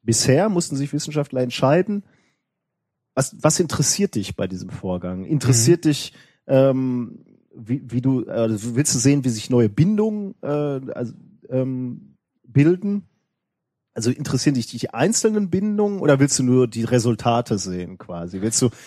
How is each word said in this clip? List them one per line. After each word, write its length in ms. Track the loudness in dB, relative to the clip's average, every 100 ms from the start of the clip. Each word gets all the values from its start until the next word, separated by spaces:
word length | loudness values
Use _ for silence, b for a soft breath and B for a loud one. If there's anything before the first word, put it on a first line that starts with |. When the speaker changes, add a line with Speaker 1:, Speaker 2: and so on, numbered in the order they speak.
Speaker 1:
bisher 460 | -2 0 4 4 4
mussten 280 | 0 -2 -4
sich 160 | -4
Wissenschaftler 480 | -6 -4 -4 -2 -2
entscheiden, 640 | -4 0 2 4 2 -4 -8 _ _ _ _ _ _ _ _ _ _
was, 200 | -4 -4 0
was 160 | 0 2
interessiert 560 | 0 0 -2 0 -2
dich 220 | -2 -6 -6
bei 100 | -6
diesem 240 | -8 -12
Vorgang? 540 | -10 -6 -6 -6 -8
Interessiert 600 | -4 -2 2 2 4 4
Speaker 2:
Mhm. 40 | 2
Speaker 1:
dich, 240 | -2 -4 -14 b b 0
ähm, 800 | 4 4 2 0 -2 -6 -12 _ _ _
wie, 300 | -14 -6 -6 -4
wie 100 | -2
du, 220 | 0 0 -2
äh, 220 | 0 0 0 -2 -2
willst 180 | 0
du 40 | 2
sehen, 240 | 4 4
wie 40 | 2
sich 200 | -4 0
neue 180 | 2 4
Bindungen, 680 | 4 2 2 0 -2 -8 -10
äh, 40 | -6 -4 -2 -4 -8
also, 200 | -8 -8 -10 -20 _ -6
ähm, 640 | -4 -2 -4 -6 -10 -16 _ _ _
bilden? 640 | _ 4 4 4 0 -4 -6 _ _ _ _ _ _ _ _
Also 200 | -4 -2
interessieren 420 | -2 -2 -2 0
dich 140 | 0 -2
die 260 | -8 -8
einzelnen 560 | -2 -2 2 0 0 -2
Bindungen 480 | -2 -2 0 -2 0
oder 220 | 2 4
willst 180 | 4 2
du 60 |
nur 240 | 2 4 2
die 160 | 0
Resultate 720 | 0 2 2 0 0 0 0 -4
sehen 400 | -4 -6 -8 -12
quasi? 420 | -14 -10 -10 -6
Willst 220 | -4 0
du, 80 | 0 -2